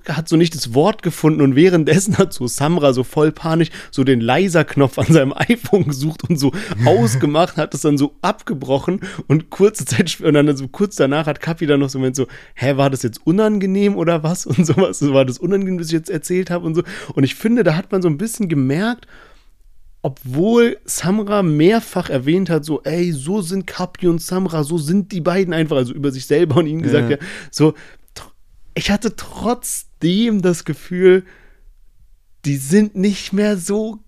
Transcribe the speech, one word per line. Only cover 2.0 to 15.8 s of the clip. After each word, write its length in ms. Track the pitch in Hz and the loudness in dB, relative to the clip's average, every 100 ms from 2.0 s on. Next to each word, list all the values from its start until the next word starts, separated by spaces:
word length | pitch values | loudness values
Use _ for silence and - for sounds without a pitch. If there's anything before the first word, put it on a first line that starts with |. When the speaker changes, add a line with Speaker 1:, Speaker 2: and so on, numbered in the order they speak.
| 196 - | 2 0
Speaker 1:
hat 140 | 190 | 0
so 140 | - 123 | -2 -6
Samra 460 | - 143 170 143 | -2 0 2 2
so 100 | 127 | 2
voll 300 | 120 - 151 | -2 0 0
panisch 380 | - 165 165 160 - - | 0 -2 0 -2 -4 -8
so 140 | - | -2
den 160 | 131 123 | 2 2
Leiser-Knopf 760 | 113 135 196 165 151 - 139 - | 2 0 2 0 0 2 0 2
an 60 | 120 | 4
seinem 200 | 160 135 | 4 4
<laughs> 40 | - | 0
iPhone 460 | - 240 - 202 151 | 0 0 0 0 0
gesucht 340 | 131 151 156 - | -2 -4 -4 -4
und 60 | 160 | 0
so 140 | 139 185 - | 0 -2 -6
Speaker 2:
<laughs> 180 | 104 127 | 0 2
Speaker 1:
ausgemacht, 720 | 190 233 127 147 147 180 - | 4 2 2 0 2 0 -2
hat 180 | 151 | -4
es 60 | 147 | -2
dann 180 | 156 147 | 0 2
so 160 | 143 - | 0 -2
abgebrochen 800 | 175 220 - 156 131 135 - 185 190 - - | -4 -4 -6 -8 -2 -2 0 -4 -6 -10 0
und 240 | 156 - | 0 0
kurze 360 | - 202 - 135 | 2 2 2 -2
Zeit 200 | 113 175 | -2 -2
sp-, 160 | - | -2
und 100 | 175 | 0
dann 220 | 147 147 139 | 4 4 0
so 120 | 135 | -6
kurz 260 | - 202 | -4 -4
danach 320 | - 139 143 156 | 0 0 0 -2
hat 140 | 135 | -4
Kapi 260 | - 165 151 | -6 -4 0
dann 140 | 143 | 2
noch 100 | 139 | 0
so 80 | 131 | -2
gemeint 160 | 131 | -2
so, 140 | 131 123 - - | -2 -4 -8 -20
hä, 220 | - 131 135 | -4 -2 2
war 140 | 139 | 0
das 120 | 135 | 0
jetzt 240 | 120 - - | -4 -4 0
unangenehm 720 | 185 220 208 190 190 202 196 | 2 2 0 0 2 2 2
oder 260 | 165 170 | 0 0
was 240 | 156 180 - | -2 -4 -2
und 180 | 120 | 0
sowas, 380 | 160 175 185 - | 2 2 0 0
war 220 | 143 135 | 2 4
das 140 | 127 123 | 2 0
unangenehm, 420 | 180 196 190 180 | -2 -2 -2 -4